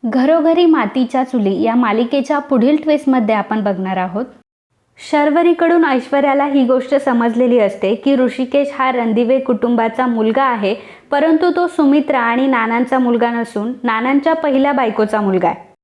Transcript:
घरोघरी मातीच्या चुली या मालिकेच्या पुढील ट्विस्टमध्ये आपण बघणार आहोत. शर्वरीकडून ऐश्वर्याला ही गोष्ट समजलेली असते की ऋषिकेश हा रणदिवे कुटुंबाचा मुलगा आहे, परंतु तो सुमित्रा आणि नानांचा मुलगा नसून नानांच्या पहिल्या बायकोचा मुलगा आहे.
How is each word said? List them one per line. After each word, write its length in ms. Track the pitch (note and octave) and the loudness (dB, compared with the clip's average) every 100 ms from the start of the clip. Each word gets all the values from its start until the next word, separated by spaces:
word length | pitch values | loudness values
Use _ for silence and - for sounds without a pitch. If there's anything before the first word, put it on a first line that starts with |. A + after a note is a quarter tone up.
घरोघरी 600 | A#3 B3+ C4 E4 D#4+ E4 F4 | -2 0 2 2 2 4 4
मातीच्या 580 | D#4 G#3+ C4 B3 C4 | 4 0 -2 -2 -2
चुली 380 | B3+ B3 G3 G3 | -2 -2 -2 0
या 120 | A3+ | 0
मालिकेच्या 640 | A#3 A#3+ G#3+ A#3+ C#4 C4+ D4 | 0 0 0 0 -2 -2 -4
पुढील 380 | C#4+ B3+ A#3+ D4+ | 0 0 2 2
ट्विस्टमध्ये 520 | D4+ D4 D4 C4 G#3+ | 0 0 0 0 0
आपण 280 | A3 G3+ A3 | -2 -2 -2
बघणार 340 | G3+ F#3+ F#3+ F#3 | -2 -4 -4 -4
आहोत. 280 | F#3 F3+ B3+ - _ _ _ _ _ _ - | -4 -6 -8 -14 _ _ _ _ _ _ -4
शर्वरीकडून 720 | D4+ D4 D4+ E4+ E4+ E4 E4+ | 0 2 2 2 2 2 2
ऐश्वर्याला 600 | D#4+ B3+ A#3+ C#4 C#4+ C#4 | 2 0 0 0 2 2
ही 200 | C#4+ C#4 | 2 2
गोष्ट 300 | B3 C4 C4 | 2 2 2
समजलेली 640 | C#4+ C#4 A#3+ A#3 A3+ B3+ A#3+ | -2 0 0 0 2 2 4
असते 360 | G3+ G3 F#3+ | 2 0 -2
की 220 | A#3 C#4 C#4 | 0 0 2
ऋषिकेश 520 | B3+ - C4 C#4+ C#4+ - | 2 -2 -2 0 -2 -2
हा 140 | C4 | -2
रणदिवे 460 | B3 A3+ G#3+ A#3 C4 | 0 0 0 2 0
कुटुंबाचा 680 | C4 A3+ A#3+ A#3+ A3+ A3+ B3+ | 0 -2 0 0 0 -2 -2
मुलगा 360 | A#3 A3 A#3+ | 0 0 0
आहे, 320 | C4+ A#3 G3+ A3+ - - _ | 0 0 -4 -4 -10 -20 _
परंतु 400 | C#4+ D#4 D#4 F4+ F4+ | -2 2 2 2 0
तो 100 | F4 | -2
सुमित्रा 520 | F4 C#4+ D4 C#4+ C4+ | 0 2 2 0 -2
आणि 280 | A#3 A#3 C4+ | 0 0 0
नानांचा 520 | B3+ A3+ A#3 B3 C4+ | 0 -2 -2 -2 0
मुलगा 320 | B3 A#3+ A#3+ | 0 0 0
नसून 420 | A#3 A3+ G#3 G#3+ B3+ | -2 -6 -6 -6 -6
नानांच्या 500 | A#3+ A3 B3 C#4 C#4+ | -4 -2 0 0 0
पहिल्या 380 | D#4+ D4+ C4+ C#4 | -2 0 0 0
बायकोचा 480 | C#4 A#3+ A3 G#3+ G#3+ | 0 -2 -2 -2 0
मुलगा 280 | G3+ F#3+ F3 | 0 0 0
आहे. 260 | D#3+ - _ | -4 -14 _